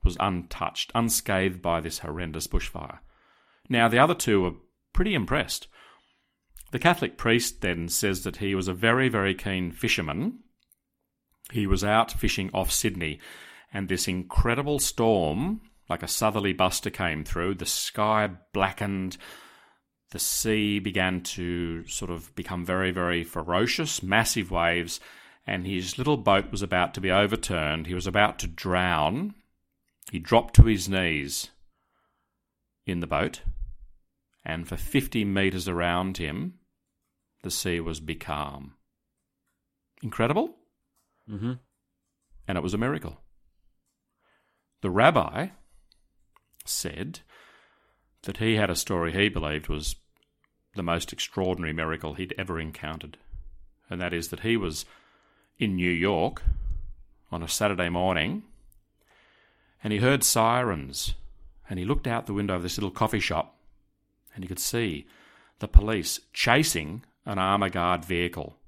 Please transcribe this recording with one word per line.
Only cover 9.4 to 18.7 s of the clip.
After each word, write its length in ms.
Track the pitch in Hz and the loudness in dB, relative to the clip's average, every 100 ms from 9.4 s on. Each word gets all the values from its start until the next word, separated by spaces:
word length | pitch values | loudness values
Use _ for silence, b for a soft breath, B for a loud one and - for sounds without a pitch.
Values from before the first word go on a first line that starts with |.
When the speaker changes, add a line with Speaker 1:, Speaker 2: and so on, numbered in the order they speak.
| 101 92 87 | -2 -2 -4
Speaker 1:
fisherman. 680 | 82 123 - 80 76 175 - _ _ _ _ _ _ _ _ _ _ - | -2 -2 0 0 -2 -4 -4 _ _ _ _ _ _ _ _ _ _ -8
He 140 | 113 101 | -4 2
was 180 | 95 | 2
out 280 | 104 110 113 | 4 4 4
fishing 360 | - 107 - 95 | 2 0 0 -2
off 160 | 95 92 | -2 0
Sydney, 500 | - 110 92 80 76 B B B B B | 0 0 0 -4 -6 B B B B B
and 160 | 101 92 | -6 -2
this 200 | 92 - | -2 0
incredible 720 | 92 90 - 117 120 139 143 | -2 -2 0 0 0 0 0
storm, 800 | - - 113 104 80 82 160 220 - _ _ | 0 2 4 6 4 0 -2 -4 -8 _ _
like 140 | 85 | -6
a 60 | 82 | -4
southerly 460 | - 110 104 101 | 0 2 2 0
buster, 340 | 92 92 - - | 2 2 2 -6
came 320 | - 90 78 | -2 -2 -2
through. 320 | 76 - 87 95 | -4 -2 -2 -2
The 100 | 87 | -4
sky 640 | - - - 107 107 104 90 _ | -4 -4 -2 2 2 2 -4 _
blackened. 640 | 101 95 | 0 0